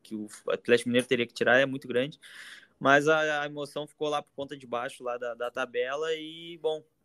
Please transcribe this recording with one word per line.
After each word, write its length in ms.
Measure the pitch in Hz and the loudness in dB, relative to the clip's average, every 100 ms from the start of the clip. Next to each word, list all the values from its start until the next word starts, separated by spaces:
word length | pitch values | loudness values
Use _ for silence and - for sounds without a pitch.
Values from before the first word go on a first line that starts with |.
que 120 | - | -14
o 140 | 107 107 - - | -12 -12 -10 -4
Atlético 400 | 98 - 120 123 | -2 4 4 4
Mineiro 160 | 123 123 | 0 2
teria 200 | 123 120 | 0 0
que 60 | |
tirar 260 | - 113 123 | 0 4 4
é 60 | |
muito 240 | 135 135 127 | 4 -2 -2
grande. 320 | 120 139 - - - - - _ - | -2 -2 -8 -20 -20 -20 -20 _ 0
Mas 300 | 135 143 147 | 6 6 6
a, 340 | 156 156 147 | 2 2 -2
a 40 | 147 | -4
emoção 400 | 147 143 151 151 | -8 -8 -8 -10
ficou 220 | - 151 | -6 -2
lá 120 | 147 | -4
por 120 | - | -6
conta 240 | - 139 147 | -12 -12 -12
de 100 | 127 | -8
baixo, 360 | 120 131 - | -6 -8 -8
lá 140 | 123 120 | -8 -6
da, 180 | 120 | -8
da 160 | 117 123 | -6 -6
tabela. 600 | 131 127 120 127 143 160 | -4 -4 -4 -2 -2 -4
E, 460 | 160 156 165 170 170 | -4 -8 -14 -16 -4
bom, 220 | 156 156 - _ | -4 -4 -8 _